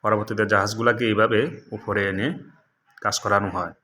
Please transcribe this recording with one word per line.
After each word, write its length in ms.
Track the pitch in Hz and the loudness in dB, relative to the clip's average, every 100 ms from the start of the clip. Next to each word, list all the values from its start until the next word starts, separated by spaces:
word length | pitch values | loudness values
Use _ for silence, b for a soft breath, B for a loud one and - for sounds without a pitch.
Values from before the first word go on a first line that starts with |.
পরবর্তীতে 400 | 107 107 107 107 107 | 2 0 0 -2 2
জাহাজগুলাকে 580 | 104 101 110 117 113 | 2 2 0 0 2
এইভাবে 360 | 117 104 110 107 147 - - | 0 2 4 2 0 -6 -14
উপরে 300 | 110 - 101 98 | -12 -4 -2 -2
এনে 200 | 92 123 - - _ _ _ _ - | -2 -4 -6 -14 _ _ _ _ -6
কাজ 140 | 104 - | -4 -2
করানো 280 | 104 101 101 | 0 0 0
হয়। 220 | 90 85 - | -4 -8 -10